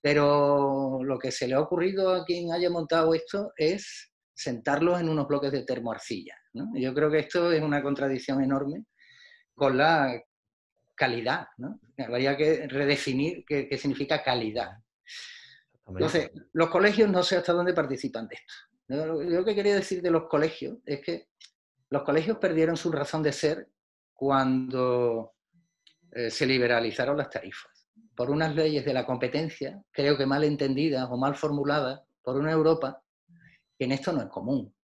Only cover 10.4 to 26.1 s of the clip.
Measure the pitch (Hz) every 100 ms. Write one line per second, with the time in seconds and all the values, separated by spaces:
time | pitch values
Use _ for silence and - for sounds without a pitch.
10.4 | _ _ _ _ _ - 131 120 117 160
11.4 | - - 127 - _ - 113 120 135 139
12.4 | 156 160 151 131 143 143 - 131 147 -
13.4 | - 147 131 - 143 131 143 151 139 123
14.4 | 110 110 98 - _ _ - - - -
15.4 | - - _ _ - 92 156 170 135 -
16.4 | - 156 160 175 208 208 214 180 175 185
17.4 | 180 175 180 170 143 135 123 113 113 -
18.4 | _ - - _ _ 135 156 160 175 175
19.4 | 190 202 202 202 190 180 175 165 165 147
20.4 | 156 156 143 - - 143 - 170 - _
21.4 | - _ _ _ _ 139 143 147 160 220
22.4 | 185 160 160 165 - 143 143 156 151 135
23.4 | 151 156 - _ _ _ _ _ 139 139
24.4 | 131 131 127 131 127 123 120 117 110 _
25.4 | _ _ _ _ _ _ _